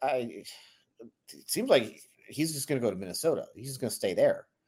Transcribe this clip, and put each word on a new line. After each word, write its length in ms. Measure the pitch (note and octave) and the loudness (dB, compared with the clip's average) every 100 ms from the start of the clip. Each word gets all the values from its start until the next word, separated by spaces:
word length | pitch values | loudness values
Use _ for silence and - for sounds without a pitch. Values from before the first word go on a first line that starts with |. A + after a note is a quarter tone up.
I, 420 | C3+ C3 A#2+ E2 - - - _ _ _ | -2 0 -2 -10 -16 -18 -20 _ _ _
it 440 | A#2 _ - - - | -20 _ -20 -18 -6
seems 240 | G#3 C4 | -2 6
like 320 | D3+ A2 - - _ - | 6 6 -10 -20 _ -12
he's 260 | C3 D#3+ | -2 -2
just 140 | D3 C3 | -2 -2
gonna 140 | C#3 | 0
go 80 | A#2 | 0
to 60 | F#2 | -2
Minnesota. 500 | F#2 F2+ E3 A#2 - G#2 | -6 -2 0 0 -4 -12
He's 120 | C3 | -12
just 140 | C3 | -6
gonna 100 | A2+ | -6
stay 220 | - G#2 | -2 0
there 340 | F2+ C#3 G2 - _ | 4 4 4 -6 _